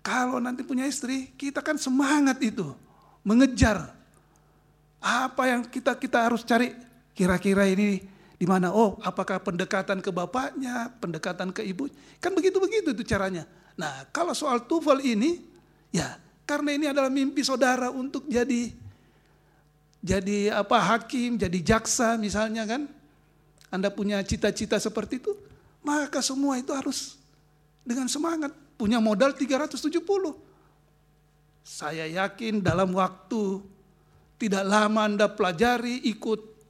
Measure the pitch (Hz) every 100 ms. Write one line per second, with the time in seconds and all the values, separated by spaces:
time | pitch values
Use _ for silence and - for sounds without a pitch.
0 | - 233 254 254 247 247 277 254 269 -
1 | 247 262 262 - 285 277 277 302 - 262
2 | 277 302 277 262 220 - 156 127 - _
3 | _ _ 196 220 269 233 240 196 - -
4 | _ _ _ _ _ _ _ _ _ _
5 | - 233 262 - 262 247 240 262 269 247
6 | 262 240 233 233 - 233 247 - - _
7 | _ - 180 180 202 196 196 190 208 196
8 | - - - - 180 185 180 202 220 190
9 | 185 175 185 190 202 175 185 196 190 190
10 | 190 180 175 254 277 277 262 247 240 -
11 | 185 160 196 175 185 185 214 185 285 -
12 | - - 359 370 359 381 381 440 359 214
13 | 233 202 190 180 151 - - - 156 135
14 | 139 - 339 254 302 240 240 330 311 269
15 | 269 214 269 349 - - _ _ _ 185
16 | 139 - - _ - 294 294 285 302 285
17 | 269 269 269 285 262 254 262 254 254 262
18 | 262 277 - 240 240 240 233 - - -
19 | _ _ _ _ _ _ _ _ _ _
20 | 170 190 190 208 202 214 202 240 180 226
21 | 233 262 240 233 190 180 156 220 220 -
22 | 233 233 208 185 220 220 214 240 294 -
23 | _ _ _ _ _ _ - 180 196 196
24 | 202 202 196 220 214 202 214 214 220 220
25 | 208 254 427 403 - - _ _ 285 294
26 | 285 294 - 269 277 262 247 277 285 262
27 | - - _ _ _ _ _ _ - 240
28 | 254 277 330 330 285 - _ - 202 240
29 | 220 208 269 269 277 262 302 277 302 339
30 | 330 403 359 - - _ _ _ _ _
31 | _ _ _ _ _ _ - - 151 160
32 | 160 170 196 196 226 214 180 165 190 185
33 | 185 185 - 233 202 190 - - _ _
34 | _ _ _ - 226 196 196 214 208 220
35 | 214 208 208 208 185 165 233 247 240 247
36 | 247 208 233 214 - - _